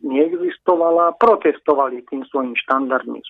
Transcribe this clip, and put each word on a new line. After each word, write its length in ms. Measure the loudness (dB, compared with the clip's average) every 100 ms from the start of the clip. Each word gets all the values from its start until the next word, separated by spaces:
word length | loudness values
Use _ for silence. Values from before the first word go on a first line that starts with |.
neexistovala, 1120 | -6 -2 -2 -2 -4 -2 0 2 4 4 2 2
protestovali 840 | 2 4 2 0 0 0 0 -4 -10
tým 160 | -10 -6
svojím 240 | -4 -4 -6 -2
štandardným 560 | -2 0 -2 -4 -12